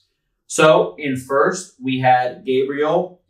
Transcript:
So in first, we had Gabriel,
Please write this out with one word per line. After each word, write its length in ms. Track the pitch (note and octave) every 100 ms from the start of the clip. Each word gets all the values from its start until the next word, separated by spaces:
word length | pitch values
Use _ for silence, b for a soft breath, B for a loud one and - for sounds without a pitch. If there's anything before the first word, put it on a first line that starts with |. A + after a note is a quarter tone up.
| _ _ _ _ _
So 480 | - D#3 E3+ - -
in 180 | D3 B2+
first, 600 | - C#3 F3 F#3 - _
we 200 | C3 C3
had 440 | B2+ B2+ B2+ G#2
Gabriel, 760 | B2+ C3 C3+ C#3+ D3+ E3+ F3+ -